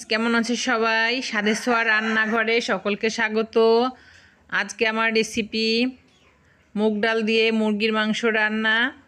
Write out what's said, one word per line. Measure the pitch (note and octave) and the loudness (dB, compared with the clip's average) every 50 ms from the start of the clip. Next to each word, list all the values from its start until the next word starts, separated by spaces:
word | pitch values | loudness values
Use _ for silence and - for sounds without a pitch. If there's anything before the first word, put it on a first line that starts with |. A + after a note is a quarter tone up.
| - - | -4 -4
কেমন | A3+ A3 A3+ A#3 A#3 A#3 | -2 0 0 0 0 0
আছে | A3 A#3+ B3 A3+ - C4 | 0 0 -2 -2 -2 -2
সবাই? | B3 A3 A3+ A3+ A3+ A3+ A3+ A#3 A#3+ C4 B3 - | 0 0 0 0 0 0 0 0 -2 -2 -4 -4
স্বাদের | A#3 G#3+ G3+ G#3+ A3 G#3+ - | -4 -2 0 0 0 0 0
ছোঁয়া | B3+ A#3+ A3+ A3+ A3+ | 0 0 2 2 2
রান্নাঘরে | G#3+ G#3+ G#3+ A3 A3 A3 A3 G#3+ A3 A#3 A3 A3 A3+ A#3 A3+ - | 2 0 0 0 0 0 0 0 0 0 0 0 0 0 0 0
সকলকে | G#3 F#3 - G#3 G#3 G3+ - A3+ - - | -2 -2 -2 -2 -2 -2 -2 -2 -2 -2
স্বাগত। | A3+ G#3+ G#3+ A3 A3 A3 - A3+ A3+ A3+ A3+ A#3 A#3+ C4 B3+ - - - - - - - _ _ _ - - F#3 | -2 -2 0 -2 -2 0 2 4 4 4 4 4 2 0 -4 -8 -16 -20 -20 -20 -20 -20 _ _ _ -6 -4 -4
আজকে | G3+ G3+ - - A#3 A3 A3 | -4 -6 -4 -4 -2 -2 0
আমার | A3+ A3+ A3+ A3 A3+ | 0 0 0 0 0
রেসিপি | G#3+ A3 - A#3+ G#3 G#3+ - A3 A3 A3+ A3+ A3+ B3 B3+ B3+ - _ _ _ _ _ _ _ _ _ _ _ _ _ _ - | 0 0 -2 -6 -6 -4 -4 -2 0 0 0 0 0 -2 -4 -8 _ _ _ _ _ _ _ _ _ _ _ _ _ _ -4
মুগ | G3+ G#3+ A3 G#3+ G#3 G#3+ | -2 0 0 0 0 0
ডাল | A3+ A3+ A3+ A3 G#3+ | 0 0 0 0 2
দিয়ে | A3+ A3+ A3 A3+ A3+ A3 | 2 2 2 2 2 2
মুরগির | G#3+ G#3+ G#3+ G3+ A3+ A3 G#3+ A3 | 2 0 0 0 0 0 0 0
মাংস | G#3+ G#3+ G#3+ - A#3+ A3+ G#3+ A3 | -2 -2 -2 -2 -2 0 0 0
রান্না। | G#3+ G#3+ G#3+ A3 A3 A3 A3 A3+ A#3+ C#4 D4+ - - | 0 0 -2 -2 0 0 0 0 0 -2 -4 -10 -18